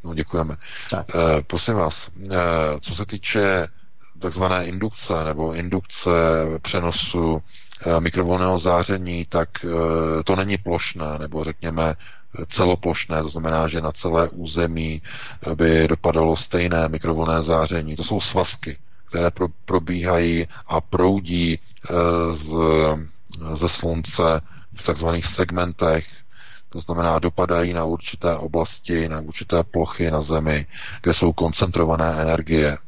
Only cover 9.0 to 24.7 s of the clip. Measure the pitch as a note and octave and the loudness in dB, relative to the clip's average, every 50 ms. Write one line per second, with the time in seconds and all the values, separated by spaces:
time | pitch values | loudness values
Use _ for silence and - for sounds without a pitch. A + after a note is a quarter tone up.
9 | F2+ F2+ F2 F2 E2 - - E2+ E2 - - - - F2 E2+ E2 E2 D#2+ D#2+ E2 | -2 -4 -4 -4 -4 -2 0 0 0 0 -4 -6 -6 -2 0 0 2 2 2 2
10 | D#2+ D#2+ D#2 D#2+ D#2+ - F#2+ F#2 F#2+ G2+ G2+ F2+ - F#2 E2+ E2 - - - F2+ | 2 0 0 0 2 2 2 2 2 0 0 -2 0 -2 -2 -2 -2 -4 -4 -6
11 | D#2 D2+ D2+ D2+ D#2 D2 D2+ D#2 D#2 D#2 D#2 - - E2 D#2+ D#2+ E2 D#2+ D2+ - | -6 -6 -4 -6 -6 -6 -4 -4 -4 -4 -4 -4 -4 -4 0 0 0 0 0 -2
12 | - - - - - - - - D#2+ - - - F#2 F2+ F2+ E2+ - F2 D#2+ - | -8 -12 -12 -12 -12 -10 -8 -8 -6 -4 0 2 4 4 4 4 2 0 0 0
13 | - - E2 D#2 D#2 D2+ D2+ E2 D#2+ D#2+ D#2+ D#2+ D#2+ D#2+ D#2 E2 D#2+ D#2 D2+ - | -2 -2 0 -2 -2 -2 -4 -2 -2 0 2 2 2 2 0 -2 -2 -2 -4 -2
14 | - F2+ E2 E2 E2+ D#2 - F2+ F2 D#2+ D2+ E2+ E2+ E2 E2 E2 D#2+ D#2+ D#2+ D#2 | -2 2 2 2 2 2 -2 -8 -8 -4 -2 0 0 0 0 -2 -2 -2 -4 -6
15 | - - - - - - - - - D#2+ E2 D#2+ E2 D#2+ D#2+ D#2+ D#2+ D#2+ D#2+ - | -8 -10 -12 -10 -10 -12 -12 -8 -6 -4 0 2 4 6 6 6 6 4 2 2
16 | - F2 D#2+ D#2+ D#2+ D#2+ D#2+ D#2 - - - F2+ F2 F2 E2+ E2 E2 D#2+ D#2+ D#2 | 2 2 4 4 4 4 4 2 0 -2 0 0 2 2 2 2 2 0 0 -2
17 | D#2 E2+ E2 D#2 E2 D#2+ D#2+ E2 D#2 D#2 E2 D#2+ D#2 D2+ F#2 E2+ D#2 D#2 D#2 D#2+ | 0 0 0 2 2 2 2 2 2 4 4 2 2 2 0 -2 -2 -4 -4 -4
18 | F2 - G#2+ G2 - - - F#2+ F2+ - - - - - C#2+ - - - - - | -2 -2 0 0 0 0 2 2 0 0 -2 -4 -6 -8 -8 -10 -12 -12 -12 -12
19 | - - - E2+ F2 F2 - - F#2 F2 - - - - F#2 F2+ E2 E2+ F2+ F2 | -12 -6 -2 2 2 2 2 0 -2 -2 -2 -8 -4 0 0 0 2 0 -2 0
20 | E2+ F2+ F2+ E2+ E2+ E2+ E2+ E2 E2 - - - - - - D#2+ - - - F2+ | 2 2 4 4 4 4 2 2 0 -2 -6 -12 -6 -2 -2 -2 0 0 2 4
21 | F2+ F#2 G2 G2 F2+ E2+ F2 F2 E2+ E2+ E2 D#2+ - - - - - - F2 F2 | 4 6 4 2 0 0 0 2 2 2 0 -2 -4 -12 -14 -12 -8 -2 0 2
22 | E2+ E2+ E2+ E2+ E2 E2+ E2 D2+ D#2 D#2 D#2 E2 E2 D#2 D#2 D#2 D#2 D#2 D#2 D#2 | 4 4 4 2 2 0 -2 -2 -4 -2 0 2 4 4 6 6 6 4 2 0
23 | D#2+ D#2 - - - - - E2+ E2 D#2+ D#2+ D2+ E2+ E2+ - - - E2+ E2+ E2 | -4 -8 -10 -12 -12 -10 -10 -8 -6 -6 -4 -2 0 0 0 0 0 0 -2 -2
24 | E2 - - - F2 E2 D#2+ D#2 - - - - - - | -2 -2 0 2 4 4 4 2 -2 -6 -12 -12 -12 -12